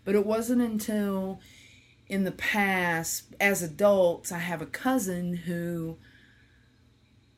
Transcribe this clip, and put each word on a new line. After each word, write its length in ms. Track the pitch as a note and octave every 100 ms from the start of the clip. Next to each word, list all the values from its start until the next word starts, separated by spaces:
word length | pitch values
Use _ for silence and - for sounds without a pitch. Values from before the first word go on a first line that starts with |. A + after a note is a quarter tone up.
but 100 | -
it 120 | G#3 G#3
wasn't 340 | A3 A#3 B3
until 800 | A#3+ G#3+ A3 G#3+ G3+ F#3+ F#3+ F#3+ - - - - _ _ -
in 180 | G3
the 80 | F#3
past, 1000 | F3+ - G#3+ G3 F#3 F3 D#3+ - - - -
as 240 | G3+ F#3
adults, 720 | E3+ D3+ G3+ G3 F3 E3 -
I 60 | F3
have 220 | F3 D#3+
a 60 | D#3+
cousin 680 | - B3+ C4 F#3+ F3 F3
who 640 | F3 E3+ E3+ E3+ E3+ E3 D#3+ - - - _ _ _ _ _ _ _ _ _ _